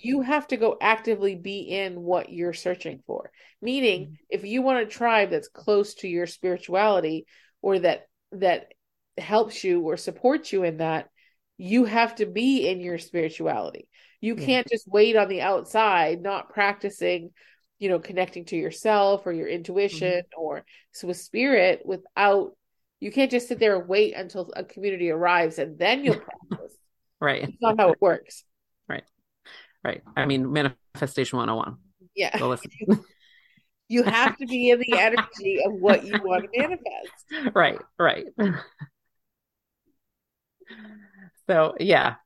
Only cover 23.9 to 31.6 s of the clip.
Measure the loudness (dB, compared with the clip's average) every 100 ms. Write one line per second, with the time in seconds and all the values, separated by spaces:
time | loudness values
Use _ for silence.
23.9 | 2 2 0 -10 -10 -10 -10 -12 -6 -6
24.9 | -2 -2 0 2 2 2 -2 -8 -2 0
25.9 | 2 2 0 -4 -18 -12 -12 -12 _ _
26.9 | _ _ -4 -2 -2 -4 -2 0 4 4
27.9 | 6 4 2 -4 -20 _ _ _ _ -12
28.9 | -12 -12 _ _ _ -20 -20 -20 _ -8
29.9 | -8 -8 -4 0 0 0 0 -2 -4 _
30.9 | -8 -6 -2 -2 -2 -2 -2